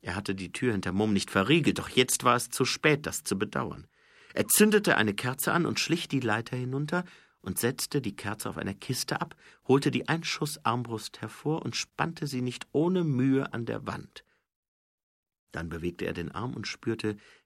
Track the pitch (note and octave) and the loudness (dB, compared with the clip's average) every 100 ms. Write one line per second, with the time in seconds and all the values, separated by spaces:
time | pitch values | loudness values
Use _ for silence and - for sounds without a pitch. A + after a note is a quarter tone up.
0 | - F2 G2+ F#2+ F2+ - B2+ G#2 F2+ F#2 | -6 -6 -4 -4 -6 -2 0 0 0 2
1 | A2 G2+ - G#2 F#2+ E3 D3+ A2+ D3+ - | 4 2 2 2 4 4 4 0 0 2
2 | B2+ - B2+ A#2+ - - B2+ - D#3 D3+ | 4 4 4 2 0 -2 -2 2 2 2
3 | D3+ - - G2 G2+ - A#2+ - - _ | 0 -6 -4 -2 -2 -2 -4 -8 -16 _
4 | _ _ - - - - G#3+ G#3 G3 - | _ _ -10 -4 2 6 6 6 4 2
5 | G#2+ G2+ B2 B2+ - - E3 A2 - E3+ | 2 0 -4 -2 0 2 2 0 0 -2
6 | - C#3 A#2+ G#2+ A#2 B2+ B2+ C3+ D3 F3 | 0 -2 0 0 -2 -6 -4 -2 -2 -2
7 | F3+ - _ _ - F#2 A2+ B2 - D3 | -4 -12 _ _ -8 -2 -2 -2 -2 -2
8 | G#2 G2 G2+ G#2 - D#2 F#2+ G2 - B2+ | -2 -6 -6 -6 -6 -4 -6 -6 -4 -4
9 | - - - - - - _ C3 C#3+ B2+ | -2 -4 -4 -10 -20 -20 _ 6 6 0
10 | - D#3+ E3 - D3+ - - A#2+ A#2 A2+ | 0 -2 -2 -4 -4 -2 0 0 -2 -6
11 | - - A2+ - C#3+ D#3+ - A#2 - - | -8 -10 -12 -6 -4 -2 -4 -6 -8 -2
12 | D#3+ E3+ D3 B2+ B2 B2 - C#3 E3 F#3 | -2 -2 -6 -2 -4 -4 -2 2 4 4
13 | E3 B2+ C3 C3+ C#3 - A2+ A2 - G2 | 2 4 4 4 2 -4 -4 -4 -4 -8
14 | - - _ _ _ _ _ _ _ _ | -10 -18 _ _ _ _ _ _ _ _
15 | _ _ _ _ _ - E2 E2 E2+ F2 | _ _ _ _ _ -10 -6 -4 -6 -4
16 | - - E2+ - A#2 A#2+ G#2 - - A2+ | -6 -4 -6 -6 -6 -6 -8 -6 -4 -2
17 | G#2+ G#2 - - | -2 -4 -10 -20